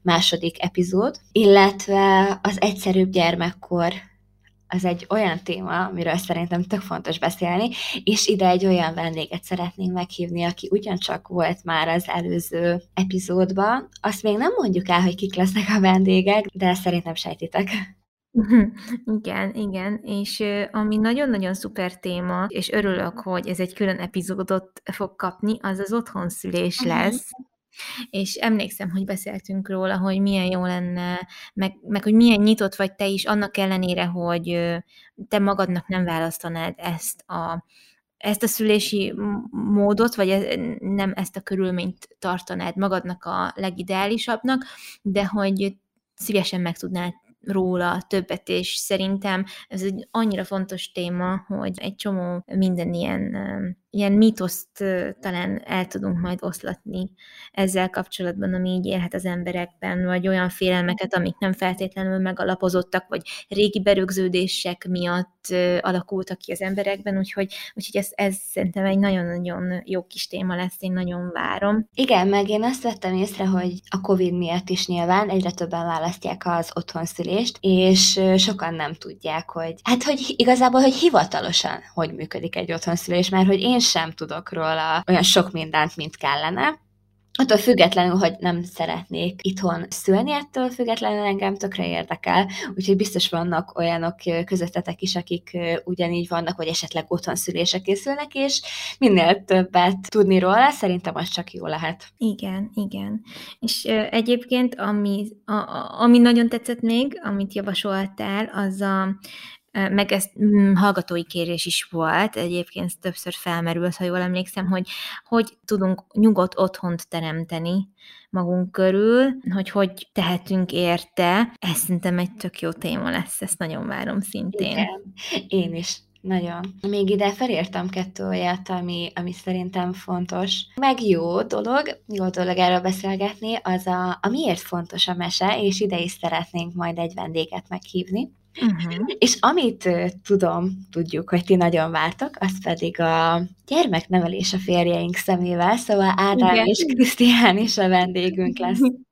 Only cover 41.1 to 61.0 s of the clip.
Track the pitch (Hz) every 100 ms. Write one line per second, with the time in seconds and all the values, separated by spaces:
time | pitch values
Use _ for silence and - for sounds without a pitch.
41.1 | - 185 190 - 190 185 180 185 - -
42.1 | _ 190 180 - 180 180 190 196 185 180
43.1 | 180 175 185 180 - 190 180 180 190 202
44.1 | 220 - 226 247 262 262 - - - 202
45.1 | 196 190 208 196 196 196 190 _ _ _
46.1 | _ - 202 185 180 175 170 180 180 180
47.1 | - _ _ - 196 185 180 175 175 -
48.1 | 190 185 180 - 180 180 - - 190 190
49.1 | 196 202 185 196 - - 190 190 190 -
50.1 | 226 220 190 185 196 190 185 - - 175
51.1 | 180 185 190 - 196 196 180 - 196 208
52.1 | 190 175 175 - 190 190 175 170 175 -
53.1 | 190 196 196 202 196 190 180 _ 202 202
54.1 | 202 220 220 185 - - - 196 185 -
55.1 | - 196 180 185 196 - 185 180 190 196
56.1 | 175 175 180 196 - - 180 - 190 185
57.1 | _ - - - - 190 185 185 190 185
58.1 | - 180 190 196 185 185 185 190 190 175
59.1 | 185 185 175 175 180 175 _ 185 180 180
60.1 | 180 185 185 180 - 185 180 175 180